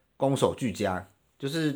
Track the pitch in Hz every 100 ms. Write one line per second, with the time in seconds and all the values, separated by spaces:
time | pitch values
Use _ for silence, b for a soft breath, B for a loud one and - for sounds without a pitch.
0 | _ _ 135 139 101 - 123 92 98 90
1 | 90 _ _ _ 139 160 156